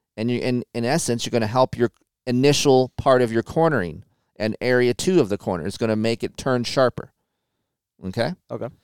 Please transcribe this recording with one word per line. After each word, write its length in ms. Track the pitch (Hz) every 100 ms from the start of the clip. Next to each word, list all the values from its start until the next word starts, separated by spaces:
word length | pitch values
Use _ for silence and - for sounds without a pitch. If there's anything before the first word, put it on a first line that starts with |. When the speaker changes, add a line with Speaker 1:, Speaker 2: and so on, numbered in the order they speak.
| _ -
Speaker 1:
and 140 | 117
you, 80 | 123
in, 240 | 127 123 -
in 120 | 120
essence, 420 | 117 170 - 120 117
you're 60 |
gonna 140 | 120 110
help 280 | 127 131 -
your 140 | 120 _ _ _ -
initial 640 | 123 143 139 147 131 127 -
part 240 | 139 127
of 80 | 117
your 100 | 113
cornering 640 | - 160 165 131 87 80 - _ _ -
and 200 | 110 -
area 340 | 123 123 123
two 260 | 120 185 180
of 80 | 101
the 80 | 101
corner. 300 | 113 87 87
It's 100 | -
gonna 200 | 113 107
make 260 | 113 113
it 140 | 101 -
turn 260 | 135 127
sharper. 480 | 117 143 127 - - _ _ _ _ _ _ _ _ _ 95
Okay? 280 | 117 131 185 -
Speaker 2:
Okay. 180 | 117 110 -